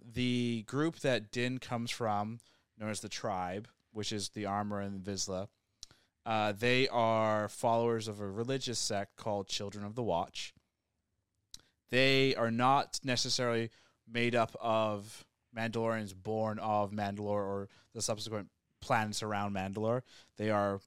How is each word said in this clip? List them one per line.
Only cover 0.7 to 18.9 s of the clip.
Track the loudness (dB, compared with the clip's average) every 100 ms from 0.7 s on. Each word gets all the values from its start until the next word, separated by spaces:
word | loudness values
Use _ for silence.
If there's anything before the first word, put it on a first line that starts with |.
| -2 0 0
that | 0 0 0
Din | -2 -2 -2
comes | -4 -4 -4
from, | -2 0 0 -2 -6 -14 _ _ -8
known | -6
as | -6
the | -6
Tribe, | -6 -4 -2 -2 -4 -8 _ _
which | -8 -4
is | -4 -4
the | -4 -2
armor | 0 0 -2
and | -4 -6
Vizsla, | -6 -4 -4 -4 -6 _ _ _ -20 -20 _ _ -2
uh, | 2 2
they | 2 4 4 4
are | 4 4 4 4 2 0
followers | 0 2 4 4 0 -2
of | -6
a | -6
religious | -4 -2 -2 -2 -2
sect | -2 -2 -4 -6
called | -4 -4 -2
Children | -6 -6 -6 -6
of | -4
the |
Watch. | 0 0 0 -6 -12 -14 _ _ _ _ _ _ _ _ _ -20 _ _ _
They | 4 6 6 4 4
are | 0
not | 4 4 4 2 -4
necessarily | -2 0 0 0 2 0 -2 -6 _ _ -8
made | 0 2 4
up | 2 0
of | 2 2 2 0 -8 -16 -20 _ _ -6
Mandalorians | -2 0 0 0 -4 -8
born | -4 -2 -2 -2
of | 0 2 2
Mandalore | 0 -2 -2 -2
or | 0 0 -4 -6 -12 _
the | -6
subsequent | -4 -4 -4 -6 -8 _ _ _
planets | 0